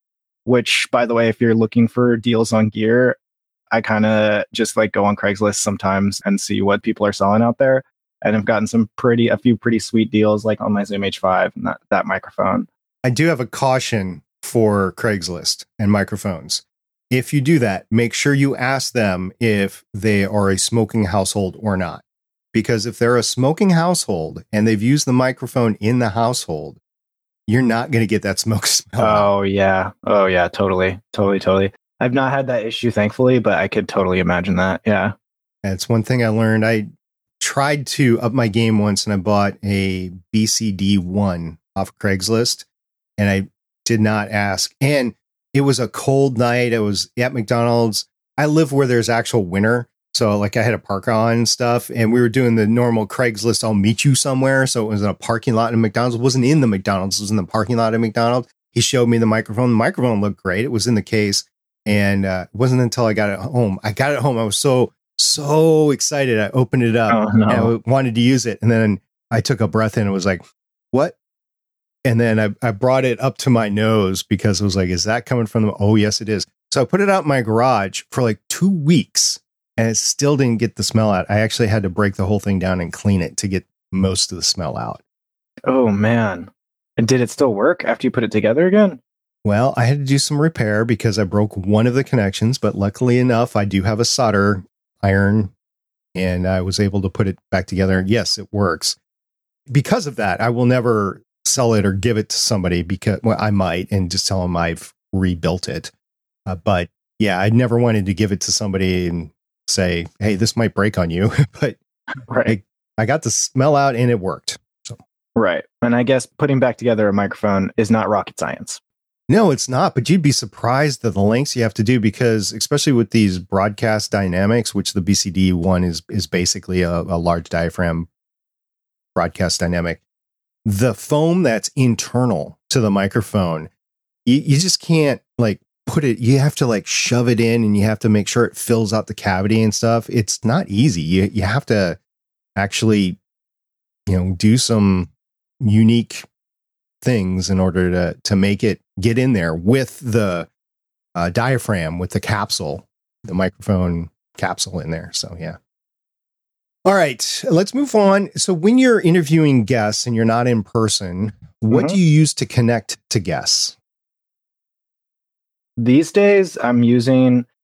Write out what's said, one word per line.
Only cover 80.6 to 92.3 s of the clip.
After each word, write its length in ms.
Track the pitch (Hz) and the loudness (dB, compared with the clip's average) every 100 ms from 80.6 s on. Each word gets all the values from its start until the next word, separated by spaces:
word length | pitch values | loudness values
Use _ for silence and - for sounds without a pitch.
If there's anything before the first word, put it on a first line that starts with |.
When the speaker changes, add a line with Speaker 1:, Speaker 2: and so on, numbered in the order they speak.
| 110 - | -4 -4
Speaker 2:
the 60 | |
smell 280 | 101 113 110 | -2 0 2
out. 160 | 95 - | 0 0
I 120 | 101 | 0
actually 280 | 110 - 113 | 0 0 0
had 160 | 107 | 0
to 40 | 98 | -2
break 280 | 87 101 98 | -2 -2 -2
the 100 | 98 | -2
whole 140 | 104 | -2
thing 180 | 101 95 | -2 -2
down 220 | 92 92 | -2 -2
and 120 | 82 | -4
clean 300 | - 107 98 | -4 0 0
it 140 | 87 - | 0 -6
to 100 | 101 | -4
get 160 | 95 - _ - | -4 -6 _ -8
most 400 | 95 95 92 - | -2 0 0 -4
of 40 | 87 | -4
the 60 | |
smell 340 | - - 80 - | -4 -4 -6 -6
out. 260 | 57 - _ _ _ _ _ - | -8 -12 _ _ _ _ _ -10
Speaker 1:
Oh, 240 | - 131 120 | -2 2 2
man. 640 | 101 107 117 110 85 85 _ _ _ _ - | 2 2 2 0 -4 -12 _ _ _ _ -2
And 100 | 113 | 2
did 140 | 127 | 2
it 100 | 117 | 0
still 240 | - 139 | 0 0
work 300 | 101 127 175 | 2 0 0
after 220 | - 117 127 | -2 -2 -2
you 40 | |
put 140 | 123 | -2
it 80 | 110 | -2
together 340 | 110 107 127 180 | 0 0 2 2
again? 340 | 202 208 139 _ _ _ _ | 4 2 0 _ _ _ _
Speaker 2:
Well, 300 | 107 104 131 127 | -2 2 2 2
I 80 | |
had 140 | 117 143 | 0 0
to 60 | |
do 140 | 135 139 | 0 0
some 220 | - 147 | 0 0
repair 440 | 156 160 110 104 | 0 0 -2 0
because 320 | 117 110 117 101 | 0 0 0 0
I 80 | |
broke 320 | 98 101 107 - | 0 0 -2 -2
one 300 | 92 107 120 | 0 2 2
of 80 | |
the 80 | 123 | 0
connections, 560 | 139 123 98 | 0 0 0